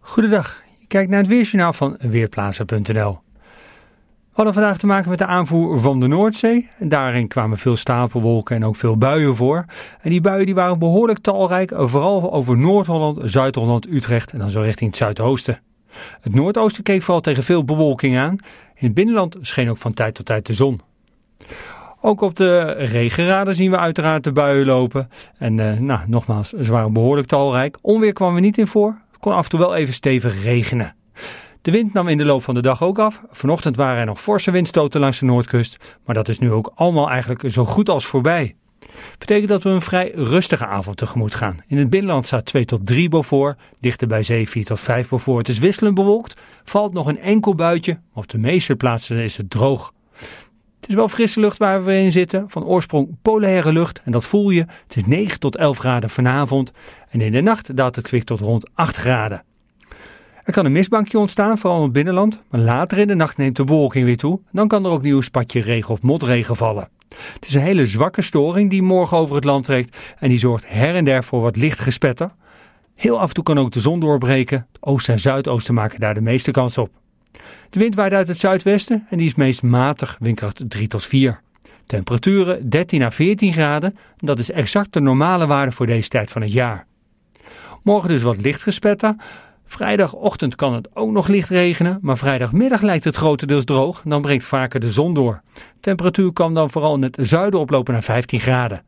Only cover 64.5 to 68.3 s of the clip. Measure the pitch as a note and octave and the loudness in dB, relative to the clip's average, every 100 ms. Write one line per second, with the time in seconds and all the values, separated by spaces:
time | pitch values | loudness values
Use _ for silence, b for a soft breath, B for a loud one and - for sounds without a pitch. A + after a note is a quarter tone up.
64.5 | F#3 G#3+ G#3+ F#3+ D#3+ C#3+ C3+ B2 C3 A#2+ | -2 2 2 0 0 2 0 0 -4 -2
65.5 | B2 G#2+ A#2 G#2+ A2 B2+ D#3+ B2 B2 A2 | -2 0 -2 -2 0 0 0 0 0 0
66.5 | A#2 A2+ G#2 - _ _ B B B - | -2 -2 -4 -10 _ _ B B B -2
67.5 | C#3 D#3 G3 B2 G#2+ E3 - - | 0 2 2 2 2 0 -2 -2